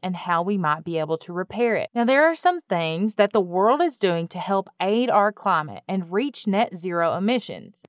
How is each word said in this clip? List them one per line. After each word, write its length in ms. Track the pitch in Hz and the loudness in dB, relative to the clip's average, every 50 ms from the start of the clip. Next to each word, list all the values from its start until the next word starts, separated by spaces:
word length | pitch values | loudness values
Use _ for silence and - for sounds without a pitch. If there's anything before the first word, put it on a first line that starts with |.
| - | -6
and 140 | 185 185 | -6 -6
how 260 | 170 - 180 175 165 175 | -6 -4 -2 0 0 0
we 140 | 190 208 | 0 -2
might 260 | 196 175 151 151 160 160 | 0 0 0 -2 -2 -4
be 140 | 170 170 | -4 -4
able 220 | 160 156 151 160 160 | -2 -2 -2 -2 -4
to 140 | - - 175 | -4 -6 -6
repair 440 | 175 185 - 196 208 240 233 220 | -6 -6 -6 -4 -2 0 0 0
it. 140 | 160 - - - | 0 -2 -2 -2
Now, 100 | 233 233 | 0 2
there 200 | 233 262 277 302 330 | 4 4 4 4 4
are 40 | 330 | 2
some 280 | 320 - 359 359 349 - | 2 2 0 0 0 -2
things 540 | - 190 170 165 160 160 165 196 220 - | -4 -2 -2 0 -2 -2 -2 -2 -2 2
that 180 | - 202 202 - | 2 2 4 4
the 60 | 220 185 | 0 0
world 400 | 175 175 185 196 220 262 294 349 | 0 0 2 4 4 4 4 2
is 160 | 339 269 - | 0 0 0
doing 300 | - 185 175 170 170 170 | 0 0 0 0 -2 -4
to 100 | - 180 | -8 -8
help 320 | 165 - 196 196 190 - - - | -4 -2 -2 -2 -2 -4 -6 -4
aid 300 | 180 190 208 233 247 240 | -2 0 2 2 2 4
our 200 | - 208 202 208 | 4 4 4 2
climate 520 | 208 - - 202 180 160 151 147 101 - - | 0 -2 0 0 2 2 0 -2 -8 -12 -8
and 240 | - 190 190 175 165 | -4 -4 -4 -4 -2
reach 360 | 175 202 269 285 - - - | -2 -2 -2 -2 -6 -6 -4
net 280 | 208 190 202 240 - 185 | 0 0 0 0 0 -4
zero 400 | 170 165 185 175 170 170 165 117 170 | -8 -8 -4 -2 0 2 2 0 0
emissions. 640 | 190 208 254 254 - - - 85 - - - - - | 0 0 0 0 -2 -6 -10 -14 -14 -18 -20 -20 -16